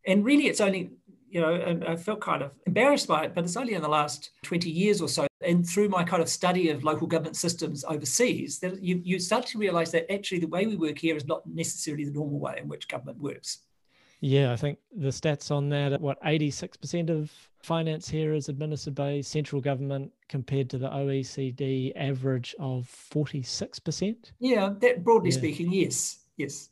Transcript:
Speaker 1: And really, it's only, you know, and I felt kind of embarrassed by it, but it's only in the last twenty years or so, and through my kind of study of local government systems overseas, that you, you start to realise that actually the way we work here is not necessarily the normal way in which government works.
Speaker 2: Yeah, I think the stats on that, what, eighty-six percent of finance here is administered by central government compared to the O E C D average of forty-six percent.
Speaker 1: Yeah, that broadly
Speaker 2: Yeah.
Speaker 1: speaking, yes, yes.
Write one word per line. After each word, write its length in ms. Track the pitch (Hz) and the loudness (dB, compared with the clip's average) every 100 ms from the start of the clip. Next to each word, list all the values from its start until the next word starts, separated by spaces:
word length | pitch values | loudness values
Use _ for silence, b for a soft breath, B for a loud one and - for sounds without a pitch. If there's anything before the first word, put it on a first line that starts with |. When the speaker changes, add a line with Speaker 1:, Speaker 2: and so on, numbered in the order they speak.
| - | 4
Speaker 1:
And 160 | 196 | 4
really, 240 | 208 285 285 | 6 6 6
it's 140 | - | 4
only, 300 | 202 190 139 - _ _ _ | 2 2 -6 -12 _ _ _
you 100 | 170 | 0
know, 140 | 160 | 2
and 280 | 170 - 170 | 2 0 -2
I 140 | 170 165 | -2 -2
felt 240 | 208 214 | -2 -4
kind 220 | - 147 | -2 -2
of 80 | 139 - - | -2 -4 0
embarrassed 420 | - 269 285 - | 4 6 4 4
by 160 | - | 0
it, 100 | - | 2
but 100 | - | -2
it's 120 | 175 220 | -2 -2
only 160 | 254 | -2
in 80 | 190 | -2
the 80 | 151 | 2
last 440 | 151 147 - - _ | 2 2 -4 -12 _
twenty 260 | - 175 170 | -4 -2 0
years 320 | 160 208 185 | 2 4 4
or 80 | 151 | 2
so, 180 | - 143 _ | 0 0 _
and 260 | 175 175 175 | 2 4 4
through 220 | 202 208 | 2 4
my 160 | 185 | 4
kind 180 | 175 185 | 2 2
of 60 | 165 | 2
study 400 | - 180 180 165 | 2 2 4 2
of 160 | 147 | 2
local 220 | 151 156 156 | 0 0 0
government 300 | 165 156 - | 0 -2 -4
systems 500 | 165 - 160 147 - | -4 -2 -4 -6 -6
overseas, 720 | 151 151 - 240 139 135 - | -4 -2 2 2 2 -4 -6
that 240 | 180 190 | -6 -4
you, 180 | 180 180 | -2 -2
you 160 | 180 180 | 0 -2
start 280 | - 220 254 | 2 0 0
to 100 | 220 | -2
realise 340 | 202 170 165 | 0 2 2
that 200 | 170 - | 0 0
actually 280 | 196 - 180 | -4 -2 -2
the 80 | 165 | 0
way 180 | 170 220 | 0 0
we 100 | 202 | 0
work 220 | 156 147 | -2 0
here 180 | 165 151 | -2 -2
is 100 | 139 | -2
not 140 | 165 165 | -6 -4
necessarily 580 | 160 165 - - 147 | -6 -6 -4 -6 -4
the 80 | 143 | -4
normal 260 | 143 147 143 | -4 -4 -4
way 200 | 139 - | -4 -8
in 80 | 147 | -10
which 180 | - - | -12 -8
government 320 | 127 135 127 | -10 -10 -8
works. 420 | 143 - - - _ _ _ b b b | -8 -8 -10 -12 _ _ _ b b b
Speaker 2:
Yeah, 300 | 143 139 135 | 2 4 4
I 40 | 120 | 2
think 200 | 147 - _ | -2 -6 _
the 140 | 226 135 | -4 -4
stats 420 | 127 160 147 - | 0 -2 -2 -2
on 200 | 147 143 | -2 0
that, 280 | 147 143 139 | 0 0 0
what, 200 | 143 139 | -2 -2
eighty-six 520 | 151 156 147 - - - | 0 2 2 -2 -10 -12
percent 320 | 147 170 165 | -6 -2 0
of 240 | 160 151 - _ _ | -2 -2 -10 _ _
finance 440 | - 165 160 156 - | -4 -2 0 -4 -4
here 280 | 156 156 | -2 0
is 160 | 156 135 | -2 -2
administered 440 | 135 156 147 - | -6 -4 -4 -6
by 280 | 139 139 143 | -4 -2 -2
central 400 | 135 156 147 143 | -2 -4 -2 -2
government 500 | 135 131 139 139 135 _ - | 0 -2 -2 -4 -6 _ -8
compared 400 | 143 120 139 131 | -6 -2 -2 0
to 80 | 131 | -4
the 140 | 131 | -4
O 160 | 139 139 | -2 -2
E 140 | 135 | -2
C 280 | 131 - 135 | -4 -4 -6
D 420 | 127 135 131 131 - | -4 -2 0 -2 -2
average 580 | 139 135 135 127 120 - | -2 0 0 0 -4 -8
of 280 | 143 127 123 | -6 -4 -8
forty-six 920 | - - 151 143 143 120 - 170 - | -14 -4 -2 -2 -4 -6 -8 -8 -8
percent. 540 | - 151 190 226 - - | -6 -2 -4 -4 -12 -4
Speaker 1:
Yeah, 360 | 254 226 196 208 | 2 4 4 4
that 240 | 247 185 | 4 4
broadly 260 | 175 226 180 | 6 6 6
Speaker 2:
Yeah. 80 | 131 | 2
Speaker 1:
speaking, 340 | 160 147 170 | 0 0 0
yes, 460 | 190 139 - - - _ - | 2 2 0 -4 -8 _ -6
yes. 320 | 135 - - | -6 -6 -16